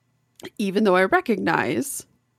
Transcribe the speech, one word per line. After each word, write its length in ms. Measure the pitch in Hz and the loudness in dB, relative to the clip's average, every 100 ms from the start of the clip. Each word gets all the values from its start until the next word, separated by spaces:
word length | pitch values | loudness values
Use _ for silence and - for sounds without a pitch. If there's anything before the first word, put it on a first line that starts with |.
| _ _ _ _ - - | _ _ _ _ -16 -6
even 260 | 202 185 | -4 0
though 120 | 220 180 | 2 4
I 100 | 190 | 4
recognize 1000 | 359 - 190 190 156 113 180 269 - - _ _ | 2 0 -2 0 0 0 -4 -6 -10 -16 _ _